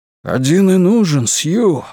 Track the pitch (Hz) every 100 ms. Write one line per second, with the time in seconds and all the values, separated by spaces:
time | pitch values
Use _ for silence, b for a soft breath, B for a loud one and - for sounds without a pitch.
0 | _ _ - 90 131 180 196 190 180 233
1 | 190 147 113 - 151 202 220 143 -